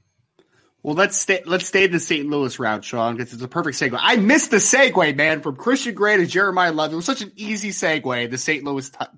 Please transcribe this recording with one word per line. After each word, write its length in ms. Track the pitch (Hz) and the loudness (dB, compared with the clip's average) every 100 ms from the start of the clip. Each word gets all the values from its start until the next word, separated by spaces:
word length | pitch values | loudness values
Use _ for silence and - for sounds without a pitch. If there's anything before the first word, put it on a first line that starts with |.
| _ _ _ _ _ _ _ _ | _ _ _ _ _ _ _ _
Well, 120 | - 151 | -4 0
let's 220 | 202 - | 0 0
stay, 220 | - 190 | -2 -4
letay 80 | 165 | -2
let's 180 | 180 180 | -4 0
stay 220 | 196 190 | 2 2
the 120 | 170 | 0
Saint 300 | - 160 143 | -2 -4 -2
Louis 300 | 147 131 - | -2 -2 -2
route, 240 | 117 107 | -2 -2
Sean, 340 | - 123 117 117 | -4 -2 -2 -2
'cause 160 | 120 | -8
it's 80 | 117 | -10
a 60 | 123 | -8
perfect 300 | 165 160 131 | -4 -4 -2
segue. 200 | 143 120 | -2 0
I 180 | 185 240 | 2 2
missed 340 | 202 302 - | 4 4 4
the 60 | 220 | 4
segue, 580 | - 254 269 190 160 139 | 6 6 4 4 2 2
man, 260 | 156 156 | 0 0
from 140 | 151 135 | -4 -6
Christian 400 | - 269 247 185 | 0 0 -2 -2
Gray 220 | 208 208 | 2 4
to 100 | 175 | 2
Jeremiah 460 | 180 196 185 180 | 2 0 2 0
Love. 200 | 156 151 | 2 -2
It 40 | 165 | -2
was 80 | 170 | -4
such 160 | 262 | -4
an 100 | 202 - | -6 -10
easy 340 | 110 214 107 | -8 -6 -6
segue, 600 | - 175 156 127 123 120 | -4 -2 0 -2 -4 -4
the 80 | 127 | -4
Saint 260 | - 151 | -2 -4
Louis 260 | 139 139 131 | -2 -6 -6
t-, 80 | - - | -10 -12